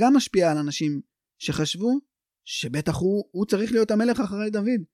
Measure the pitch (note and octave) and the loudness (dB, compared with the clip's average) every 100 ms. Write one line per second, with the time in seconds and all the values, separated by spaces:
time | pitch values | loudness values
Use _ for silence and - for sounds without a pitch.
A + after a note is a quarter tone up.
0 | A#3+ C#4 - F#3+ E3+ D3+ D3 - D#3 C#3+ | 6 4 4 2 2 2 -2 -2 -2 -2
1 | - _ _ - - D3+ D3+ E3+ A3+ C#4 | -8 _ _ -10 -4 -2 -2 -2 0 0
2 | - _ _ _ - - - B2+ - D#3+ | -4 _ _ _ -12 -8 -6 -4 -4 -2
3 | F3+ G3+ G3 F3+ G#3 G3 A3 A3+ A3 G#3+ | 0 -2 -4 -4 -2 0 0 0 2 2
4 | A#3+ A#3+ G3+ G3+ G#3+ G#3 G#3 A#3+ E3 | 2 0 -2 -4 -4 -2 0 -2 -4